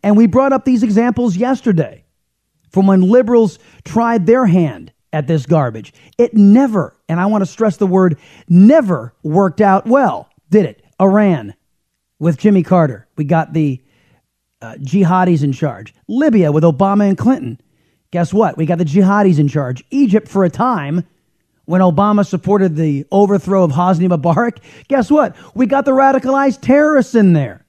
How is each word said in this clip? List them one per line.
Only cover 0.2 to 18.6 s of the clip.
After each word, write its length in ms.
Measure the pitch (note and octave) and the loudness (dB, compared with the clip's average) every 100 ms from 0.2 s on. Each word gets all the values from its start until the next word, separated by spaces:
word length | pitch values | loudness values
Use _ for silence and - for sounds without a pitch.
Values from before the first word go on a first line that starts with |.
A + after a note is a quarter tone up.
| A#3 | 4
brought 240 | A#3+ C4+ | 2 0
up 140 | C4+ - | -2 -2
these 180 | B3 | -2
examples 540 | A3 G3+ A#3+ A#3+ A#3+ F3 | 0 0 0 -2 -4 -2
yesterday 680 | B3 B3+ A#3+ F3 A#2+ - _ _ _ _ _ _ _ | -4 -2 -2 -2 -2 -10 _ _ _ _ _ _ _
from 160 | F#3+ G3 | -2 2
when 140 | F#3+ | 2
liberals 560 | F#3 A#3+ A3+ A#3+ A3 - _ _ - | 4 2 2 2 0 -4 _ _ -8
tried 400 | D#3 A#3 A#3 E3+ | -4 -2 -2 0
their 200 | B3 B3 | 2 2
hand 460 | F3 D#3+ G2 E2 _ _ | 2 0 -6 -20 _ _
at 140 | D#3 C3 | -8 -4
this 180 | D#3+ B2+ | -4 0
garbage. 480 | D#3+ B2+ A2 G2+ _ _ - | 0 0 -6 -18 _ _ -2
It 160 | A#3 | 0
never, 600 | A3 G3+ A3 C#4 G#3+ A#2+ _ - | 4 4 4 2 -2 -6 _ -8
and 140 | E3 | -4
I 60 | G3 | -2
want 160 | G#3+ | -2
to 20 | F#3+ | -4
stress 320 | - A3 E3 | -2 -4 -2
the 100 | G3 | -2
word 320 | F#3 F#3 D3 _ - _ | 2 0 -2 _ -20 _
never, 640 | E3+ G3+ D#4 A3 D3+ A#2 _ | 4 6 6 2 -6 -8 _
worked 380 | D#3+ E3 G3 D3 | -4 0 -2 0
out 260 | G3+ F#3+ A3+ | 2 2 0
well, 420 | C4 A#3+ G#2 - _ _ | 0 0 -4 -14 _ _
did 160 | G3 D#3 | 0 0
it? 180 | G#2 _ _ | -8 _ _
Iran 540 | F#3+ G3+ G#3 D#3 G#2 - _ _ _ _ _ _ | 0 2 0 -2 -6 -18 _ _ _ _ _ _
with 180 | D#3 D3 | -4 0
Jimmy 260 | G#3 G3 | 0 0
Carter. 440 | E3 F#3 D#3 A2+ _ - | 2 0 0 -4 _ -10
We 80 | |
got 300 | D3 E3 D#3 | -4 -2 -2
the, 280 | D#3+ D3+ B2+ _ _ _ _ _ _ _ _ | -4 -4 -6 _ _ _ _ _ _ _ _
uh, 140 | A2+ - | -20 -14
jihadis 640 | C3+ F3+ F3+ F#3 F3+ E3 | -6 -2 0 0 0 0
in 120 | C#3+ | -2
charge. 400 | B2+ D3+ G2 G#2+ _ - | -4 -6 -8 -20 _ -8
Libya 420 | A3 D#4 A3 D#3+ | -2 0 2 2
with 140 | D3 E3 | 2 0
Obama 420 | C#3 G3 G3+ G3+ | 0 0 0 0
and 100 | F#3+ | 0
Clinton. 440 | A3 C4 B2+ B2 _ _ _ _ _ | -2 -2 -6 -14 _ _ _ _ _
Guess 220 | F3 E3+ | -4 -2
what? 240 | G3+ G3+ | 0 -2
We 80 | - | -2